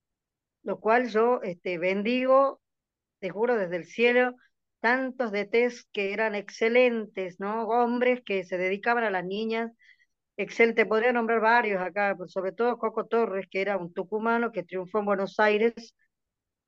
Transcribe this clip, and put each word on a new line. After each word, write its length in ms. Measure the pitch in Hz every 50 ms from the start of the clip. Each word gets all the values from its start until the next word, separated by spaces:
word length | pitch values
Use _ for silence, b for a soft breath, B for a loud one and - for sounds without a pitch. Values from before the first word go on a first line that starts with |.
| _ _ _ _ _ _ _ _ _ _ _ _ -
lo 180 | - 190 180
cual 280 | - 214 220 247 254 240
yo, 320 | 202 214 226 240 247 240 -
este, 360 | 208 175 175 - 180 180 165
bendigo, 840 | 165 185 190 202 202 226 247 254 254 262 262 269 277 269 277 - _ _ _ _ _ _ _ _ _ _ _ _
te 100 | - 185
juro 260 | 160 196 220 240 247
desde 200 | 220 190 170 175
el 80 | 175 160
cielo, 480 | - - - 226 240 240 247 254 247 247 b b b b _ _ _ _ _
tantos 500 | - 220 247 262 262 262 254 - 254 220 202
D 120 | 202 202
Ts 420 | 202 202 233 240 247 240 - - _ -
que 220 | 214 202 196 202
eran 200 | 208 220 220 202
excelentes, 1040 | 208 202 - - - 226 226 233 247 254 247 233 226 214 196 - - 190 180 175 -
¿no? 280 | 196 202 214 226 226 202
Hombres 540 | 226 240 240 233 240 247 247 247 254 247 247
que 200 | - 202 196 180
se 120 | 180 190
dedicaban 480 | 180 185 185 190 202 196 240 240 240 226
a 60 | 214
las 140 | 190 185 175
niñas, 440 | 180 196 208 220 220 220 226 233 226 233 b b b b b b b b _ _ _ _ -
excel-, 360 | 202 185 - - 233 226 220
te 120 | 233 220
podría 260 | 190 220 220 214 247 247
nombrar 280 | 240 226 226 233 226
varios 420 | 214 220 233 240 240 214 202 185 180
acá, 320 | 180 170 202 202 202 196
pero 120 | 170 180 170
sobre 240 | - 190 180 190 180
todo 260 | - 233 240 240 233
Coco 280 | - 220 214 226 196
Torres, 400 | - - 233 233 202 190 196 185 -
que 100 | - 190
era 160 | 196 202 202
un 160 | 190 175 170 175
tucumano 600 | - 185 180 214 220 220 226 233 233 240 226 226
que 100 | 180 175
triunfó 380 | 175 180 190 185 175 - 214
en 40 | 208
Buenos 340 | 202 202 190 196 185 - -
Aires 560 | 214 214 214 208 220 233 233 - - - _ _ _ _ _ _ _ _ _ _ _ _ _ _ _